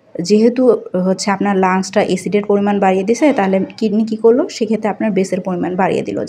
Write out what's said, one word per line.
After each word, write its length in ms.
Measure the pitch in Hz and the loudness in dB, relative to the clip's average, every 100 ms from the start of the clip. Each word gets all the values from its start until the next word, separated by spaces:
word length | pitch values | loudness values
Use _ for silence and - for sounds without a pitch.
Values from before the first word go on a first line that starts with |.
| _ - | _ -10
যেহেতু 480 | 175 214 233 247 254 - - 185 185 | 0 4 4 4 2 2 -2 -2 0
হচ্ছে 200 | 185 208 196 | 0 -2 0
আপনার 200 | 202 190 185 | 0 2 2
লাংসটা 360 | 190 190 208 - | 0 0 0 0
অ্যাসিডের 360 | 185 190 208 208 | -2 0 -2 0
পরিমাণ 260 | 202 208 202 | 0 2 2
বাড়িয়ে 220 | 190 190 196 | 2 2 0
দিছে, 160 | 233 302 - | 2 2 2
তাহলে 200 | 190 190 - - | 0 0 -2 -2
কিডনি 240 | 220 214 220 | -2 0 -2
কী 80 | 220 | 2
করলো? 200 | 226 254 - - | 2 4 0 -4
সেক্ষেত্রে 320 | 214 214 214 | -2 -2 -2
আপনার 180 | - 220 190 | -2 -2 0
বেসের 240 | 190 190 190 | -2 -4 -4
পরিমাণ 240 | 180 175 185 | -4 -4 -2
বাড়িয়ে 220 | 185 - - | 0 -2 -4
দিল, 100 | 196 | -6